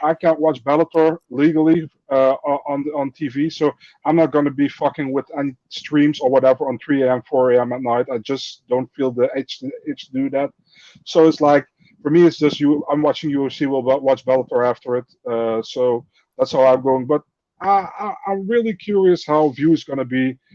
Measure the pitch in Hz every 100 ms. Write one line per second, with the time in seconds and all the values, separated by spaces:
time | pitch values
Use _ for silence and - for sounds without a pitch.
0 | 151 165 170 156 156 127 120 147 160 165
1 | 160 165 _ 123 151 156 156 170 156 -
2 | - 135 131 135 147 143 143 143 147 147
3 | 139 - 147 135 156 - 151 - - _
4 | 147 165 156 147 143 135 139 - 143 147
5 | 139 135 - 143 143 127 _ - - 147
6 | 147 147 131 131 131 131 139 131 - 139
7 | 127 123 - 131 127 123 120 123 123 120
8 | 123 120 107 135 - - - 127 131 -
9 | 131 123 123 277 262 - 262 480 349 -
10 | - 131 135 - 143 - _ _ - _
11 | - 175 160 - 147 143 - _ _ _
12 | 147 165 170 151 147 143 143 147 - 147
13 | 151 - 156 139 135 - 143 135 123 139
14 | 135 127 - 131 127 127 123 120 123 123
15 | 123 _ 123 117 113 113 110 131 123 120
16 | - _ _ - 131 151 131 131 131 131
17 | 123 151 - _ _ _ 185 196 185 -
18 | 208 - 196 196 196 240 226 196 - 202
19 | 190 170 - 151 151 131 156 156 - 135
20 | 127 127 131 131 _